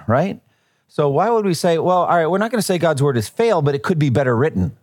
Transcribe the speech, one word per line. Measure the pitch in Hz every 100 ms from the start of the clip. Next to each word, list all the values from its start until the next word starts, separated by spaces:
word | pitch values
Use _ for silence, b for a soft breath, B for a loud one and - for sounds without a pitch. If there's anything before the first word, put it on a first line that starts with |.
| -
right? | 120 185 - _ _ _ _ _
So | - 147
why | 139 202
would | 233 202
we | 165
say, | 180 165
"Well, | 156 180
all | 170 170
right, | 160
we're | 185
not | 220
gonna | 226
say | - 185
God's | 165 147
word | 143 120
is | 110
failed, | - 233 190 143
but |
it | 139
could | - 175
be | 147
better | 120 131 117
written"? | 151 101 92 -